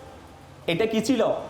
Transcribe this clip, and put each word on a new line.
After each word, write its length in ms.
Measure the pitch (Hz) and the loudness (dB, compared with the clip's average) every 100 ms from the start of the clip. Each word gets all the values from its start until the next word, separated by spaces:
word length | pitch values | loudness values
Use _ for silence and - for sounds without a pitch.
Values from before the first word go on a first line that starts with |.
| - - - - - - - | -16 -18 -20 -20 -20 -10 -2
এটা 180 | 165 220 | 0 2
কি 160 | 220 | 2
ছিল? 260 | 220 240 170 - | 2 2 2 0